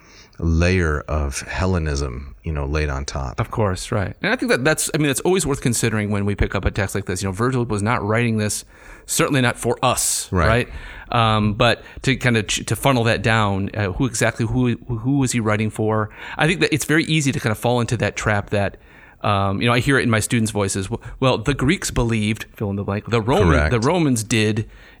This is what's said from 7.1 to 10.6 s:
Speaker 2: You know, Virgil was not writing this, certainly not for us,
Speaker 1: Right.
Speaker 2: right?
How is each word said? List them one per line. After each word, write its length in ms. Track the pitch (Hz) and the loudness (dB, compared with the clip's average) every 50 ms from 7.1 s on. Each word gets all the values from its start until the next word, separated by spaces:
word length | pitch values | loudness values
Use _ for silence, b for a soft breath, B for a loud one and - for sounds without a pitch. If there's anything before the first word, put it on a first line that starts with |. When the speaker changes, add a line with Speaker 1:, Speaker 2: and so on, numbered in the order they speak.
| 90 90 | -4 -2
Speaker 2:
You 60 | 101 98 | -2 -2
know, 40 | |
Virgil 320 | 92 98 120 131 131 120 120 | -2 0 0 0 0 0 0
was 180 | 113 107 101 | 0 -2 -2
not 200 | 101 110 123 - | 0 0 0 0
writing 340 | 101 104 110 117 120 117 110 | 0 0 0 2 2 2 0
this, 300 | 107 104 104 - - - B B B B B B B B | 0 0 -2 -2 -4 -8 B B B B B B B B
certainly 340 | B - - 165 - - 131 | B -2 0 2 2 2 2
not 160 | 123 120 - | 2 2 0
for 220 | - - 117 123 - | 0 -2 -2 0 2
us, 480 | - 123 110 - - - - - - - | 2 0 2 2 0 -2 -2 -4 -4 -2
Speaker 1:
Right. 160 | 98 90 85 | 0 2 4
Speaker 2:
right? 220 | 107 113 123 | 4 4 2